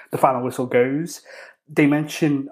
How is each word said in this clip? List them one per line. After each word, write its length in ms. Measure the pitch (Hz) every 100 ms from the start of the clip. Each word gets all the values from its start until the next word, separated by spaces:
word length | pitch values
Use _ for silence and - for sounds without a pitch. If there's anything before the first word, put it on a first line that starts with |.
| -
the 80 | -
final 240 | 139 123
whistle 240 | 123 127 123
goes, 540 | 123 127 143 170 - - - - _ _
they 160 | 151 143
mention, 600 | 151 151 - 156 139 135